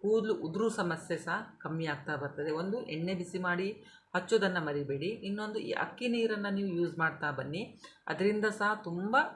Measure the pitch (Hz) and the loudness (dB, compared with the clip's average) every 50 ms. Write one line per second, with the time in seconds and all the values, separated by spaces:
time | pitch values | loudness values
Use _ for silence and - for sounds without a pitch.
0 | - 202 220 226 202 220 208 - - 160 165 196 220 226 208 220 190 175 160 160 | 4 4 4 4 4 2 0 0 0 -4 0 2 2 2 2 2 0 0 0 -2
1 | - - 170 160 165 170 170 208 220 - - - - 156 156 160 165 156 147 143 | -2 -4 -4 -2 -2 -2 -2 -2 -4 -8 -14 -10 -6 -4 -2 -2 0 0 -2 -4
2 | 143 - 151 139 143 139 - - 147 160 151 160 175 190 202 247 - - - 156 | -4 -4 -4 -4 -4 -6 -4 -4 -2 -2 0 0 0 -2 -2 -2 -4 -4 -4 -4
3 | 165 180 190 175 180 175 - 185 185 180 175 175 190 196 220 - - - - - | -2 -2 -2 -2 -4 -4 -4 -2 0 0 0 0 0 -2 -4 -6 -14 -20 -20 -20
4 | _ _ _ 180 180 - - 220 196 190 180 180 160 151 147 147 143 143 139 139 | _ _ _ -2 0 4 4 6 6 4 2 2 0 0 0 -2 0 -2 -2 -2
5 | 151 185 226 - - 196 202 208 214 214 214 214 - - - - - - - - | -2 -2 -4 -4 -4 -6 -4 -4 -4 -4 -4 -4 -4 -2 0 0 -2 -2 -4 -4
6 | 240 247 233 233 226 220 220 208 202 202 196 196 202 196 175 170 175 165 - 170 | -2 0 2 2 2 2 2 0 0 0 0 0 0 0 2 2 0 0 2 0
7 | 165 160 147 - - 147 143 131 131 139 147 175 226 - - - - - - - | 0 0 0 0 -4 -4 -2 -2 -4 -4 -4 -4 -6 -6 -10 -18 -20 -20 -20 -16
8 | _ - 156 - 185 202 214 214 208 214 202 196 208 208 214 214 - 175 170 175 | _ -6 -2 2 4 4 4 4 2 2 2 4 2 2 2 2 -2 -4 -4 -2
9 | 190 208 226 269 311 302 - | -2 4 4 4 4 4 -2